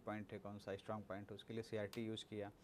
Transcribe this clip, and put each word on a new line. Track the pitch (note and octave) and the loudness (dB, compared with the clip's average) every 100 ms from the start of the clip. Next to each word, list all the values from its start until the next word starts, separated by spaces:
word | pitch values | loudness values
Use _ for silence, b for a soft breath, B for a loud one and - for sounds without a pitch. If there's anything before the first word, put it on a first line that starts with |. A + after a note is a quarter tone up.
| - | 0
पॉइंट | G#2+ G#2+ | -2 -2
है, | G2+ | -4
कौन | G2+ G2+ | -4 -4
सा | G2+ G2 | -2 -2
स्ट्रॉन्ग | - G#2+ G2 | 0 -2 0
पॉइंट | G2 G2+ | -2 -4
है, | G2+ | -8
उसके | - | -4
लिए | A2+ | -2
सीआरटी | A2 G#2+ G2+ A#2+ A2 | 2 4 4 4 2
यूज़ | A2 - | 2 0
किया। | G#2+ G2+ - | 0 0 -4